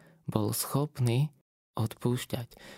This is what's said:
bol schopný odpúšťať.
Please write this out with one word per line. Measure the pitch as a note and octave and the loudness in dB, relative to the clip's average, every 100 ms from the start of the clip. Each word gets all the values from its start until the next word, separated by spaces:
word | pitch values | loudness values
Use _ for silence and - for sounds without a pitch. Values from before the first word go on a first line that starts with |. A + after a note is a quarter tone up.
| - _ - | -20 _ -2
bol | G#2+ G#2 A2+ | 0 2 -2
schopný | - C3+ D3+ - A#2+ A#2+ D3+ - _ _ _ - | -2 0 0 0 2 4 0 -4 _ _ _ -4
odpúšťať. | A2 - B2 B2 - B2+ A#2 - - | -4 -2 -2 -2 -2 -6 -8 -16 -20